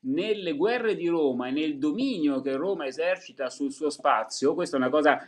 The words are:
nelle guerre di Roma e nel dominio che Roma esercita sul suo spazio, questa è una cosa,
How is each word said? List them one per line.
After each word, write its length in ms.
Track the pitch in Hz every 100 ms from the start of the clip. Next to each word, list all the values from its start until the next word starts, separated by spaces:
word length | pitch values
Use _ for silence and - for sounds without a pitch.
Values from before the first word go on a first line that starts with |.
nelle 480 | 131 143 208 208 180
guerre 420 | 143 190 240 226
di 140 | 180 170
Roma 400 | 170 147 123 127
e 20 |
nel 260 | 139 156 143
dominio 640 | 151 170 269 220 147 135
che 160 | 135 135
Roma 300 | 175 190 143
esercita 640 | 131 170 185 - 117 127
sul 220 | - 139
suo 180 | - 151
spazio, 640 | 143 147 117 110 - 131
questa 220 | 120 - 139
è 40 |
una 80 | 127
cosa, 320 | 147 151 131